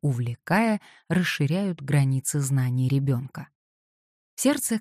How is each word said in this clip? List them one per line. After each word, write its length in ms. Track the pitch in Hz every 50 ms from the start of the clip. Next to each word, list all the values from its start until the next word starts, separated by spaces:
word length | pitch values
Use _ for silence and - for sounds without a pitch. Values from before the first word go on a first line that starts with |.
увлекая, 800 | - 147 131 117 120 120 120 - _ - 165 202 226 226 214 202 - - - - _ -
расширяют 720 | 160 185 180 - - - 147 135 160 185 202 196 175 -
границы 600 | 139 135 139 147 139 135 135 131 - - - 147
знаний 480 | 139 131 139 135 127 127 123 127 131 131
ребенка. 600 | 139 139 139 135 135 120 139 135 - - 131 - _ _ _ _ _ _ _ _ _ _ _ _ _ _ _ _ _
В 40 | -
сердце 400 | - 262 294 285 - - 226 220